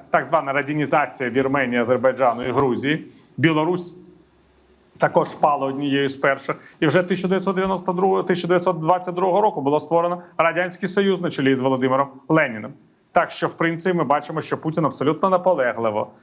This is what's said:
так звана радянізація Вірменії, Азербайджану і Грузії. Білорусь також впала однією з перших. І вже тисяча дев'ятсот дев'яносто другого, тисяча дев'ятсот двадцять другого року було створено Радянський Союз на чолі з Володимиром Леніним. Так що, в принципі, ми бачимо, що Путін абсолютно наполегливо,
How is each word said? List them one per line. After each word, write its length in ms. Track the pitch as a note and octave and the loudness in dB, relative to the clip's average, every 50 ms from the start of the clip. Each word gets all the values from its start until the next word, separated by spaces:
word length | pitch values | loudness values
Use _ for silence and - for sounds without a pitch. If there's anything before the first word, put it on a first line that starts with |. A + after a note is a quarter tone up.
| - - | -10 -2
так 140 | - E3+ C#3 | 0 0 0
звана 300 | C3 D#3+ D#3+ D3 C#3 C3+ | 2 0 0 0 0 -2
радянізація 760 | C#3+ C#3 C#3 D3+ D3+ D3 B2+ E3 D#3 D3 C#3+ - - C3+ B2 | -2 -2 -2 -2 -2 -2 0 2 2 0 0 -4 -6 -6 -2
Вірменії, 520 | A#2 C3+ C3 C3+ C#3 C#3+ C3 A#2+ B2 B2 | 0 0 0 2 2 0 0 0 0 0
Азербайджану 640 | A#2+ A2+ B2+ A#2+ A#2+ C3 B2 A#2+ C3+ B2 A2+ A#2+ B2 C3 | 2 2 2 2 2 2 2 4 2 2 2 0 -4 -4
і 40 | |
Грузії. 540 | A#2+ C3 C#3+ C3 A#2+ G#2 A#2 C#3 C#3+ - - - - - - _ - - | 0 0 2 2 0 0 0 -2 -2 -2 -4 -10 -20 -20 -20 _ -8 0
Білорусь 580 | C3 E3 D#3+ D3+ D#3 E3 F3+ F3+ F3+ - - - - - - _ _ _ _ _ _ _ _ _ _ _ _ _ _ _ _ - | 2 2 2 2 0 0 -2 -2 -4 -8 -16 -20 -20 -20 -20 _ _ _ _ _ _ _ _ _ _ _ _ _ _ _ _ -2
також 300 | E3+ D3 - F3+ D#3 - | 0 2 2 2 0 0
впала 400 | - - - D#3 C#3+ C#3 C3+ C3+ | -4 0 0 0 2 2 -2 -4
однією 420 | C3+ C#3 D3 C#3+ C3+ C#3 C#3 C3+ | -4 -4 -2 0 0 0 0 0
з 60 | C3+ | -2
перших. 600 | - - C#3+ C#3 C3+ - - D#3 - - - - - | 0 0 0 0 0 -2 -8 -8 -8 -10 -18 -8 -2
І 80 | E3+ D3+ | 0 2
вже 160 | C3 F#3 F3+ | 2 2 2
тисяча 240 | F3+ F#3+ F#3 G3 F#3 | 2 -2 -4 0 0
дев'ятсот 280 | F#3+ F#3+ F3+ G3 F#3+ | 0 0 0 -2 -2
дев'яносто 380 | F#3 F#3+ F#3+ F#3+ F3 F#3 - F3+ | 0 0 -2 -2 -2 -2 -4 -2
другого, 300 | F3 F#3+ F#3+ F#3+ F#3+ F3+ | 0 2 2 2 2 2
тисяча 240 | - F#3 F3+ F3+ F3 | 0 0 0 2 2
дев'ятсот 320 | F3+ F3 F3 F#3 F3+ D#3+ | 2 2 2 0 -2 0
двадцять 360 | D#3+ D#3+ F3+ F3+ F3+ F#3 F3 | 2 0 0 0 0 -6 -4
другого 260 | F3 F#3 F#3+ E3+ G3 | -2 0 0 2 2
року 200 | G#3 G#3+ - D#3 | 2 2 0 0
було 180 | C3+ C#3 D3 D3+ | -2 0 0 0
створено 420 | D3 - E3 E3+ E3+ F3 F3 F3 - - - - | 0 0 0 0 2 0 -2 -4 -8 -12 -2 0
Радянський 520 | D#3+ E3 E3 E3+ F3+ F3+ F3+ - - F3+ | 0 0 2 0 -4 -4 -4 -6 -6 -4
Союз 320 | - G#3 G3 G3 F#3+ E3+ | 0 0 2 2 0 0
на 80 | F3 D#3+ | -2 -4
чолі 260 | C3+ - C#3 C3 C3+ | -4 0 2 2 2
з 40 | B2+ | 2
Володимиром 480 | B2 C3+ C3+ C3 C3+ C3 C3 C3+ C#3 C3+ - - _ - | 2 0 0 2 0 2 2 2 0 -2 -4 -14 _ 0
Леніним. 440 | D#3+ D#3+ D3+ B2+ A2+ G#2+ G#2+ C3 C#3+ - _ _ _ _ _ _ | 2 2 2 2 -2 -8 -10 -12 -14 -16 _ _ _ _ _ _
Так 200 | - F3+ E3 - | 0 2 2 0
що, 160 | - - E3+ C#3+ | -2 -4 -4 -4
в 60 | - | -2
принципі, 440 | - E3+ E3 E3 D#3+ E3 F#3 F3+ F3 | 0 -2 -2 -2 0 -2 0 0 0
ми 60 | D#3 | 2
бачимо, 380 | B2 C#3+ D3 D3 - D#3+ D#3+ | 2 2 0 0 -4 -6 -6
що 200 | C#3+ - D3 - | -4 -4 -6 -4
Путін 240 | - D#3+ D#3+ F3 D#3+ | -4 -4 -2 0 0
абсолютно 440 | C#3 - - C3 C#3 D#3+ D#3+ - F#3+ | -2 -2 0 -2 -2 0 0 0 0
наполегливо, 800 | F#3 F3+ F3+ F#3 F3+ D3 B2+ B2 G#2+ A2+ A#2 A2 G#2 G#2+ A#2+ - - - | 0 2 2 2 2 2 0 -2 -2 -2 -2 -2 -2 -2 -4 -6 -8 -20